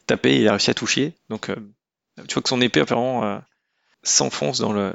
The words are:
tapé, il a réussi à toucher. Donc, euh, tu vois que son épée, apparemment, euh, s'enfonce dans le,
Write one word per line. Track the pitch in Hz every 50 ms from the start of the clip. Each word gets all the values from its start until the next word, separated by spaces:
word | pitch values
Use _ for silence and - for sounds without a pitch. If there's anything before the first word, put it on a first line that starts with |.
| _
tapé, | - 120 - - 127 135 135
il | 113 107
a |
réussi | 104 101 - -
à | 120
toucher. | - 120 - - 120 135 160 - _ _ -
Donc, | 110 107 - -
euh, | - - 107 101 104 _ _ _ _ _ _ _ _ - -
tu | 147 -
vois | 131
que | - -
son | 131 123
épée, | 123 120 - -
apparemment, | 143 - 127 120 120 131 127 117
euh, | 110 104 101 - - _ _ _ _ _ _ _ _ _ _ _
s'enfonce | - - - - 139 135 - - 143 143 131 127
dans | 120 110
le, | 107 104 98 95